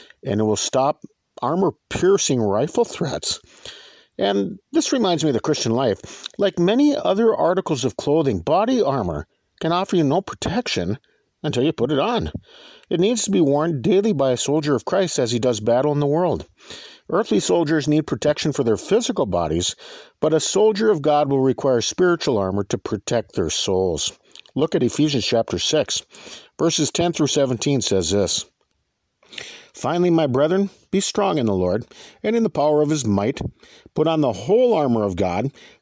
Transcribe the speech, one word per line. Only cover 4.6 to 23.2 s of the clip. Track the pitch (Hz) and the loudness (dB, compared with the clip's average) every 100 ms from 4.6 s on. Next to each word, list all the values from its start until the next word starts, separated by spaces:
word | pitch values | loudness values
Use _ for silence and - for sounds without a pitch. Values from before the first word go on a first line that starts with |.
| _ | _
this | 320 - | -2 0
reminds | 269 196 170 | 0 0 0
me | 156 | 0
of | |
the | 113 | 0
Christian | - 147 117 | 0 -2 0
life. | 113 127 98 - - - - | 0 0 -2 -8 -16 -16 -2
Like | 202 180 | -2 2
many | 175 240 294 - | 2 4 2 2
other | - 196 226 - | 0 2 2 2
articles | 160 185 - 139 | 0 0 -2 -2
of | 120 - | -2 -4
clothing, | - 156 139 98 | -2 0 0 -2
body | 107 170 226 254 | 0 0 2 2
armor | 135 135 92 73 - _ _ _ | 0 0 -2 -6 -10 _ _ _
can | 165 | -2
offer | 175 196 180 | -2 0 2
you | |
no | 143 160 | 2 0
protection | - - - 202 - - 87 110 _ _ _ _ | -2 -8 -4 -4 -4 -4 -4 -6 _ _ _ _
until | 151 123 | -4 0
you | 147 | -2
put | - 120 | 0 -2
it | 139 | 0
on. | 190 233 82 - - - - - _ | 0 -2 -4 -8 -14 -20 -20 -20 _
It | 160 | 0
needs | 196 240 | 0 0
to | - | 0
be | 190 | 2
worn | 147 143 160 147 | 2 2 0 -2
daily | 151 185 214 | 2 2 2
by | 147 135 | 2 0
a | 123 | 0
soldier | - 151 147 127 | 0 0 2 -2
of | - | 0
Christ | 190 180 - | -2 0 0
as | 120 | -2
he | 120 | 0
does | 123 107 | 0 0
battle | 107 120 147 | 0 2 2
in | 143 | 0
the | 143 | 0
world. | 156 180 127 - _ - - - - - | 0 0 -2 -6 _ -20 -20 -20 -20 -4
Earthly | 180 226 208 | -2 2 0
soldiers | - 175 156 160 139 | 2 2 2 0 2
need | 151 151 | 0 0
protection | 123 147 151 156 | -2 0 0 -2
for | 139 | 0
their | 117 104 | 0 0
physical | - 214 240 202 120 | 0 0 0 -2 -2
bodies, | 87 80 82 - - - - - _ | 0 0 0 -2 -8 -18 -20 -20 _
but | 156 | 0
a | 156 | 2
soldier | - 196 214 208 220 | 0 2 2 4 2
of | 170 | 2
God | 147 147 139 | 2 2 2
will | 139 | 2
require | 131 - 139 120 | 2 2 2 0
spiritual | - - 180 170 - 110 | 0 0 2 2 0 0
armor | 95 101 98 | 0 -2 -2
to | 113 | -4
protect | - 104 - 120 | -4 -6 -2 -4